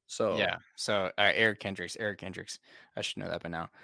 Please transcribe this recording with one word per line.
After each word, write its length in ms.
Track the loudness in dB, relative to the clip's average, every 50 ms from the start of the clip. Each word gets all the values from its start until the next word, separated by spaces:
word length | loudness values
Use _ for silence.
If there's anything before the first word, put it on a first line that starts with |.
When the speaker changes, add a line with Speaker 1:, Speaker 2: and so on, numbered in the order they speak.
| _
Speaker 1:
So 420 | -8 -2 0 2 2 4 2 2 2
Speaker 2:
Yeah. 100 | 0 -2 -6 _ _
So, 300 | -6 -2 0 2 2 2 0 2 4
uh, 140 | 4 4 6
Eric 260 | 6 4 4 4 2
Kendricks, 360 | -2 -6 -4 -4 -6 -8 -6 -4
Eric 200 | -4 -4 -4 -4
Kendricks. 400 | -8 -8 -8 -8 -10 -10 -12 -14 _ -20 -20 -20 -20 -10 _
I 40 | -6
should 160 | -6 -4 -6 -6
know 100 | -6 -6
that 140 | -6 -6
by 60 | -4 -6
now. 220 | -6 -6 -6 -8 -10 -16